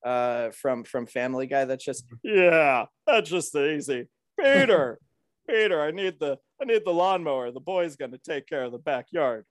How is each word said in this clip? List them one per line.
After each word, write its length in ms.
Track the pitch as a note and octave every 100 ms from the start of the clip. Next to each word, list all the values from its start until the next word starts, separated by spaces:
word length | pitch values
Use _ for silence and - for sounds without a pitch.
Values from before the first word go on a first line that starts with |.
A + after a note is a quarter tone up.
uh, 460 | B2 B2 B2 A#2+ A#2
from, 320 | A2 C#3 B2
from 220 | A2+ C3 A#2+
Family 420 | - B2 B2+ C3
Guy. 180 | C#3 C3+
That's 200 | C3 -
just 200 | B2 - A#2+
Yeah, 640 | - G#3+ F3+ E3 D3+ B2+ G#2+ _ -
that's 220 | A#3+ E3
just 260 | F3+ D#3+ D3
easy. 520 | C#3+ D3+ C3+ B2+ B2 _ _ _
Peter, 600 | D4+ C#4 C4+ F#3+ C3+ A2+ _ _ _ _ _
Peter, 340 | A3 G#3+ F3
I 100 | D3+
need 280 | D#3+ G3 F#3
the, 180 | D3+ C3+ _ _
I 40 | C4+
need 180 | A3+ G#3+
the 80 |
lawnmower. 580 | E3+ F3+ F#3 E3 C3+ B2
The 80 | B2
boy's 360 | C3+ F#3 F3 C#3
gonna 220 | C#3 B2+
take 300 | - D#3 C3+
care 160 | D3+
of 80 | B2+
the 80 | A#2+
backyard. 680 | - C3+ A#2+ F3 C#3+ A#2 G#2